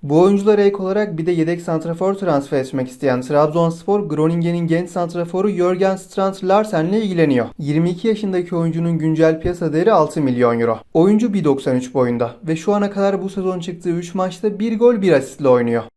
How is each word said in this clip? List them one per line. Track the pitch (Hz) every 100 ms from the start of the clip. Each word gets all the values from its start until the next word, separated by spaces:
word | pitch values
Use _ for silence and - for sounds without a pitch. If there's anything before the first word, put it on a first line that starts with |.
Bu | 147 151
oyunculara | 185 202 202 208
ek | 202 196
olarak | 190 196 208 160
bir | 160
de |
yedek | 175 160 170
santrafor | 170 160 165 170 190
transfer | 196 185 147 139 143
etmek | 127 135 127
isteyen | - 143 123
Trabzonspor, | 127 147 151 160 170 165 - 202
Groningen'in | 175 151 156 170 170 175 165
genç | 165 180
santraforu | 185 175 170 170 185 202
Jörgen | 180 180 185 190 190
Strand | - - 190 190
Larsen'le | 185 196 214 175 160
ilgileniyor. | 208 214 175 156 127 113 -
Yirmi | 143 147 170
iki | 175 226
yaşındaki | 214 214 185 175 175
oyuncunun | 165 165 165 170
güncel | 160 156 160 160
piyasa | 180 175 165
değeri | 151 180
altı | 208 151 170
milyon | 139 123 120 117
euro. | 117 113 -
Oyuncu | - 180 214 233
bir | 202
doksan | 156 135 135 127
üç | 127
boyunda | 143 123 120 117 - 165
ve | 160
şu | -
ana | 202 202
kadar | 196 196 196
bu | 185
sezon | 190 185 185
çıktığı | 170 170 180
üç | 170 170
maçta | 190 185 180 220 185
bir | 220 220
gol | 240 233
bir | 190
asistle | 143 135 - 139
oynuyor. | 123 117 117 110